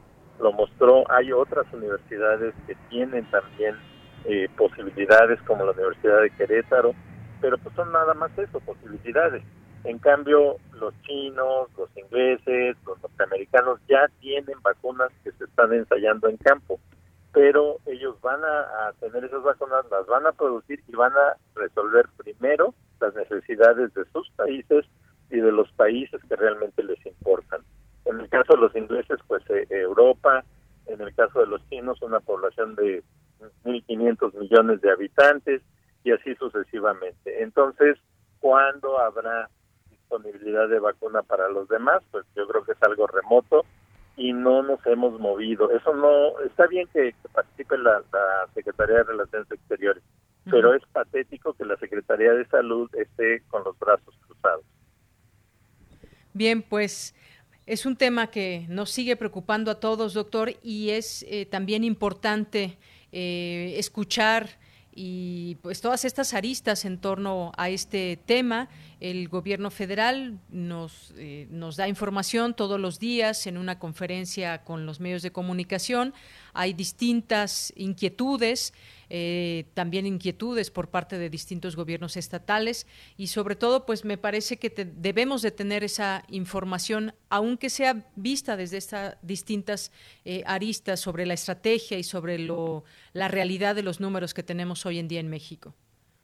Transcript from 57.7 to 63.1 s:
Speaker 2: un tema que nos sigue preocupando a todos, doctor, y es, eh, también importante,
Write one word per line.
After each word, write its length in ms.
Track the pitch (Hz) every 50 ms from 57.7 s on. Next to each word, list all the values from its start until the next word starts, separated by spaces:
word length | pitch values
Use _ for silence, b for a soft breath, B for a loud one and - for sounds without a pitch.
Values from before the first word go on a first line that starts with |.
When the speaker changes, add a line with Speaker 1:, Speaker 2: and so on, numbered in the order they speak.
| 220 214 -
Speaker 2:
un 100 | 269 254
tema 300 | - 269 247 240 233 226
que 400 | 220 - 214 190 185 180 170 170 165
nos 220 | 175 190 208 196
sigue 260 | - 262 247 247 240
preocupando 540 | 240 226 208 - 156 147 - 214 220 220 220
a 100 | 214 214
todos, 320 | - 220 220 220 226 208
doctor, 380 | 175 214 208 214 - 220 220 233 - -
y 280 | - 233 214 214 214 208
es, 340 | 208 220 220 - - - - -
eh, 160 | 208 208 196
también 360 | 196 - 190 196 185 214 214
importante, 960 | 226 233 214 - 214 202 190 196 - 214 214 214 214 - - 208 196 185 185 b b b b b b b